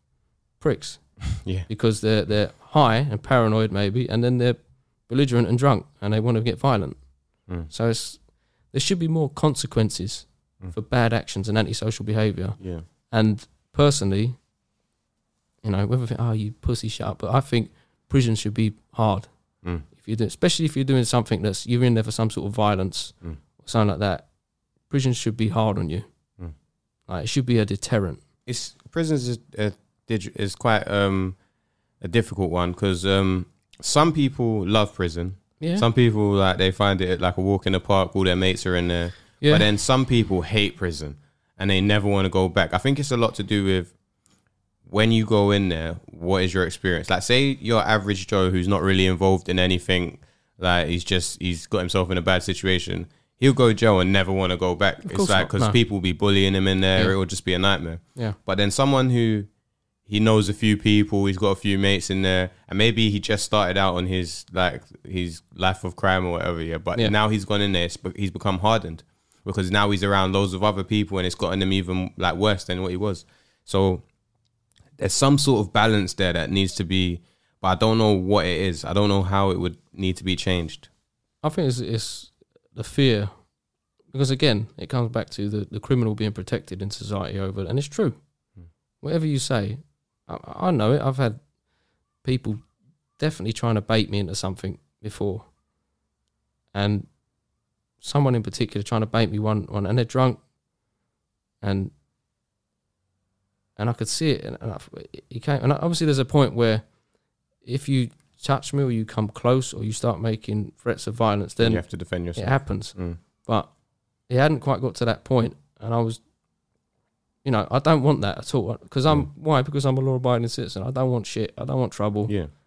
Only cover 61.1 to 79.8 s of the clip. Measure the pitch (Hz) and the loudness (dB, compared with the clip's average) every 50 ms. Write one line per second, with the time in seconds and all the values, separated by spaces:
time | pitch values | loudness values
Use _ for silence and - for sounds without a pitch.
61.1 | 104 101 101 98 95 92 107 101 98 - - 101 98 98 98 98 101 95 - - | 2 0 0 0 0 0 0 0 0 0 0 -2 0 2 2 2 2 0 0 -2
62.1 | 98 95 95 92 92 92 92 92 - _ _ - 92 95 107 117 110 110 113 107 | -2 0 0 2 2 0 0 -2 -6 _ _ -6 -2 0 2 2 2 2 2 2
63.1 | 101 104 - - 107 101 - - - 107 101 90 92 95 98 95 87 90 90 92 | 0 0 -2 -2 -2 -2 -2 0 0 0 2 2 0 0 0 0 0 0 -2 -2
64.1 | 95 92 90 85 - - - - 85 92 90 90 - - - - - - - - | -2 -2 -4 -4 -8 -12 -14 -8 -2 0 0 0 0 -4 -12 -18 -20 -20 -14 -8
65.1 | 95 92 90 87 82 85 - _ - 82 92 92 92 - - 90 85 - - 95 | -6 -6 -6 -6 -8 -12 -18 _ -8 -2 -2 0 0 -2 -6 -10 -6 -2 0 2
66.1 | 92 92 92 90 87 85 82 87 87 82 82 80 82 82 - - - 120 117 104 | 2 2 0 -2 -4 -4 -4 -4 -4 -4 -6 -6 -6 -6 -6 -4 -2 0 0 2
67.1 | 104 104 107 107 110 104 95 - 104 101 101 101 95 87 87 87 - - - 95 | 2 2 2 2 0 -2 -2 -2 -2 0 0 0 0 0 -2 -2 -6 -8 -10 -10
68.1 | - - 101 95 87 - - 104 95 92 92 107 113 110 92 87 80 82 - _ | -8 -6 -6 -6 -6 -4 -4 -2 -2 0 0 2 2 0 0 -4 -12 -14 -16 _
69.1 | _ _ _ _ _ _ - 95 92 104 92 90 95 104 101 104 101 95 95 98 | _ _ _ _ _ _ -10 -8 -4 -4 -2 0 2 2 2 2 2 0 2 2
70.1 | 101 98 95 92 95 98 101 95 92 92 101 107 101 98 95 - 110 104 104 95 | 2 2 2 2 2 0 0 0 -2 0 0 0 0 0 -2 -2 0 -2 0 -2
71.1 | 95 95 90 90 - - 101 85 92 98 95 95 95 95 92 90 92 92 92 - | -2 -2 -2 -2 -4 -4 -4 -2 -2 0 0 0 0 0 -2 -2 -2 -4 -4 -6
72.1 | - - 90 87 78 82 101 107 101 95 - - 92 90 92 92 90 92 104 107 | -6 -4 -2 -2 0 2 2 2 0 0 -2 -6 -6 -4 -4 -4 -4 -4 -4 -4
73.1 | 95 82 - _ _ _ _ _ _ _ _ - - 95 98 95 92 87 - _ | -4 -6 -10 _ _ _ _ _ _ _ _ -2 0 2 2 2 2 -2 -4 _
74.1 | _ _ _ _ _ _ _ _ _ _ _ _ _ _ _ _ _ - - 98 | _ _ _ _ _ _ _ _ _ _ _ _ _ _ _ _ _ -6 -4 -4
75.1 | - - 139 135 143 143 143 139 131 104 104 90 - 110 107 113 110 104 98 90 | 0 2 4 4 4 4 4 4 2 2 2 0 2 2 4 4 4 2 0 0
76.1 | - - 95 90 85 85 80 - 95 98 95 92 - - 98 82 95 95 92 90 | -2 -2 -2 0 0 -2 -2 0 0 0 0 0 0 -4 -4 -2 0 0 0 0
77.1 | 87 85 _ _ _ _ _ _ _ _ - 92 92 87 110 110 110 113 110 107 | -2 -4 _ _ _ _ _ _ _ _ -2 0 0 2 2 2 4 4 4 4
78.1 | 104 95 92 92 104 101 80 90 87 80 95 95 87 - - - 87 101 104 101 | 4 2 2 2 2 2 2 2 0 0 0 -2 -2 -4 -4 -2 0 2 2 2
79.1 | 98 98 95 92 98 98 98 98 90 92 90 87 82 - | 2 2 2 2 2 2 2 2 0 0 -2 -4 -6 -8